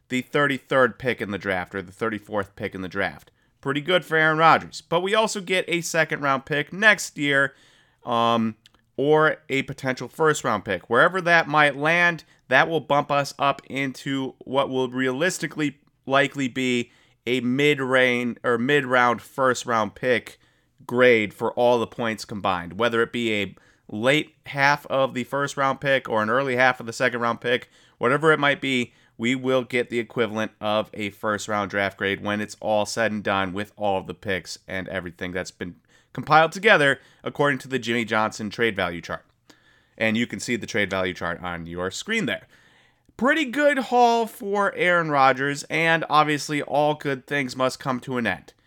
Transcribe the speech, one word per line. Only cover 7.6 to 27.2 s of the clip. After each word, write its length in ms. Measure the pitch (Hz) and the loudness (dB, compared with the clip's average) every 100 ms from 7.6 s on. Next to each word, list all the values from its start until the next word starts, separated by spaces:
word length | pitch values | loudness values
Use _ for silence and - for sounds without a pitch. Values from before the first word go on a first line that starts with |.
| _ _ _ _ | _ _ _ _
um, 500 | - 117 117 117 110 110 _ _ _ - | -4 0 2 2 0 -6 _ _ _ -4
or 420 | 139 156 156 - _ | 2 4 4 0 _
a 140 | 135 | -4
potential 460 | 131 139 135 127 123 | -4 -6 -6 -4 -8
first 360 | - 160 147 | 0 0 2
round 200 | 135 107 | 0 -2
pick. 240 | 98 92 - | -2 -6 0
Wherever 320 | 117 160 185 | 2 2 2
that 260 | 170 170 156 | 2 2 4
might 280 | 147 147 139 | 2 2 2
land, 460 | 151 170 175 165 - _ _ | 0 2 2 -2 -10 _ _
that 220 | 127 165 | 4 4
will 120 | 165 | 0
bump 300 | 120 143 143 | 0 0 2
us 240 | 143 139 - | -2 -2 -2
up 220 | 139 139 - | -2 -2 -6
into 680 | 131 139 127 - 135 131 - | -6 -6 -6 -6 -4 -6 -10
what 320 | - 131 135 | -4 -2 -2
will 180 | 131 131 | -2 -2
realistically 880 | 123 131 127 175 180 160 147 147 - _ _ - | -2 -2 0 -2 -2 -8 -4 -6 -6 _ _ -2
likely 420 | 135 139 143 135 | 2 2 0 -4
be 440 | 123 131 123 117 _ _ _ - | -2 0 0 -2 _ _ _ -4
a 140 | 127 | -2
mid-range 1000 | 120 131 147 143 131 131 127 120 123 113 | 0 2 2 2 2 4 4 2 -2 -4
or 120 | 127 120 | -2 0
mid-round 640 | 123 147 131 127 123 113 | 2 0 2 2 4 2
first 460 | - - 131 120 120 | -4 -2 0 0 0
round 280 | 117 104 | 0 0
pick 440 | - 131 117 - - _ _ _ _ - | -2 0 0 -2 -18 _ _ _ _ -6
grade 480 | 120 127 117 104 | 4 6 6 2
for 180 | - 113 | -4 -4
all 260 | - 120 123 | 2 4 4
the 80 | 113 | 0
points 380 | - 117 110 | -4 -4 -4
combined, 540 | - 107 98 90 87 87 | -8 -4 -2 -2 -4 -2
whether 240 | 117 113 | 0 2
it 100 | 117 | 0
be 220 | 120 117 | 0 -2
a 220 | 107 98 - _ _ _ | 0 -2 -8 _ _ _
late 460 | 107 120 151 - _ - | -2 2 2 0 _ -12
half 400 | 143 139 147 - | 0 2 2 -2
of 280 | 135 135 | -2 0
the 100 | 120 | -2
first 320 | 120 139 139 - | -4 -4 -4 -2
round 240 | 135 131 | -2 -2
pick 280 | 143 135 - | 0 -2 0
or 140 | 113 | -2
an 80 | 107 | 2
early 260 | 123 139 123 | 0 0 2
half 220 | 127 127 | 2 2
of 80 | 117 | -6
the 60 | |
second 280 | 113 127 117 | -2 -2 0